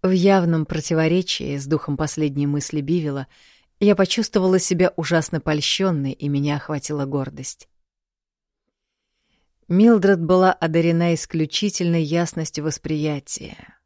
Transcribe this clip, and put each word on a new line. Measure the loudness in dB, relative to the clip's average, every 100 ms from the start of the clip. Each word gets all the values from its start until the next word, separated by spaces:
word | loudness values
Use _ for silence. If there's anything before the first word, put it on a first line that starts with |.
В | 2
явном | 4 4 4 4 0 0
противоречии | -4 -2 0 2 0 -2 -6 -6 -6
с | -2
духом | -4 -2 -4
последней | -4 -2 -2 0 -2
мысли | -2 -2 -6
Бивилла | -2 -2 -2 -6 -10 _ _ _ _ _
я | 2 4
почувствовала | 2 0 0 0 2 2
себя | 2 2 2 0
ужасно | -2 0 0 -4
польщенной, | -2 -2 -2 -2 0 0 -2
и | -4 -4
меня | -2 -2 -4
охватила | -4 -8 -6 -6 -4
гордость. | -4 -6 -8 -12 -12 -16 _ _ _ _ _ _ _ _ _ _ _ _ _ _ _ _ _ _ _ _
Милдред | 4 6 6 4 2
была | 2 4 4
одарена | 2 0 2 2 2 2
исключительной | 0 -2 -4 -4 -2 -4 -2 0 0
ясностью | 0 -2 -2 -4 -8 -6
восприятия. | -6 -6 -6 -4 -2 -4 -8 -10 -10 -18 -20 _